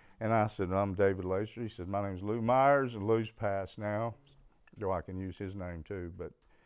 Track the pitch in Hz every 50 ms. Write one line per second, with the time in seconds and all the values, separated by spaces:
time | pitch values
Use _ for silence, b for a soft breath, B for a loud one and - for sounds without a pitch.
0 | b b b b 110 110 113 110 107 107 - - 95 90 95 98 101 98 92 101
1 | 98 98 95 95 90 92 92 98 110 110 - 120 117 104 - - 87 92 98 101
2 | 101 98 92 87 98 104 113 117 113 117 123 131 135 143 143 139 135 123 120 104
3 | 98 110 113 113 110 107 - - 113 101 98 98 95 - - 110 104 104 104 107
4 | 117 117 113 - _ _ _ _ - - _ _ _ - - - 104 95 95 85
5 | - - 92 92 95 92 87 - 101 92 101 101 90 90 87 80 78 - 101 92
6 | 87 85 92 90 85 73 - _ _ _ _ _ _